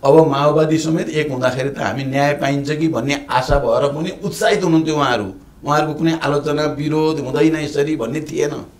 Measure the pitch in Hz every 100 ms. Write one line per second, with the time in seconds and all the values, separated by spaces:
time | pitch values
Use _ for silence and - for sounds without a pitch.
0 | 139 156 156 139 147 160 156 156 160 165
1 | 190 156 147 131 127 127 135 - 120 117
2 | 131 139 143 143 139 143 143 151 160 156
3 | 139 143 - 123 131 143 113 120 143 143
4 | 180 - 185 - - 208 185 160 160 151
5 | 139 117 98 95 - - 135 147 156 151
6 | 165 160 139 143 151 147 151 143 151 151
7 | 156 156 143 139 156 156 147 - 143 156
8 | 113 151 - - 147 135 -